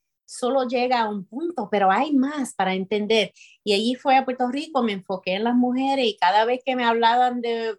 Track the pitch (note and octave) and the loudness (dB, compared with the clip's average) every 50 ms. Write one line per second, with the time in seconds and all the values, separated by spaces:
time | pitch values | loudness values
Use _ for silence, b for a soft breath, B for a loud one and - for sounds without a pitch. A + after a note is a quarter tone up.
0 | _ _ _ _ _ - - - - A#3+ C4+ C#4 B3+ A#3+ B3+ B3 B3 B3+ B3+ A#3+ | _ _ _ _ _ -20 -10 -4 -2 0 0 0 0 0 -2 -2 0 0 0 0
1 | A3+ G#3+ G#3+ G3+ F#3 - A3 B3+ E4 E4+ - - G#3+ F#3+ - G3+ F#3+ F#3+ F#3+ G#3 | 0 -2 -4 -8 -10 -10 -10 -8 -8 -6 -6 -6 -6 -2 0 2 2 4 4 2
2 | C#4 D#4+ D4 C4 B3+ C#4 D4+ D4+ B3+ A3+ - - G3 F#3 F#3+ F#3+ F#3+ F#3 G#3+ G#3 | 0 2 2 2 2 0 -2 -6 -6 -6 -4 -2 -2 -2 0 -4 -4 -4 -4 -4
3 | G#3 G3+ A3 A3 G3+ F3+ B B B B B B _ G#3 G3+ G3+ A3 A#3 B3+ B3 | 0 2 2 2 2 0 B B B B B B _ -2 0 0 0 -2 -4 -2
4 | - C#4+ C4 C4+ C4 B3+ B3+ B3+ B3+ B3 A#3+ C#4+ D#4 D#4 D#4 C#4 A#3+ A3 G3+ F#3+ | 0 2 2 2 2 0 -4 -4 -4 -4 -4 -6 -8 -4 -2 -2 0 0 -2 -4
5 | F#3+ - G3 F#3 - F#3 F#3 G3+ A3 A#3+ B3 B3 B3 B3 B3 B3+ C4+ C4+ C4+ C#4 | -6 -8 -8 -6 -4 -4 -4 -2 -2 0 2 2 2 2 0 -2 0 0 0 0
6 | B3+ A3 G3+ - - F3+ G3 G#3+ A3+ A#3 B3 B3 - C#4 B3+ B3+ A#3+ A#3 A#3 A#3 | 0 -2 0 0 0 2 4 4 2 2 0 -2 -2 -4 -2 0 0 0 2 2
7 | A3+ A3+ A#3 B3 B3 B3+ B3 B3 A#3+ A#3 A#3 A3+ A3+ A3+ G#3+ | 4 4 4 4 2 2 0 -2 -4 -4 -4 -2 -4 -6 -6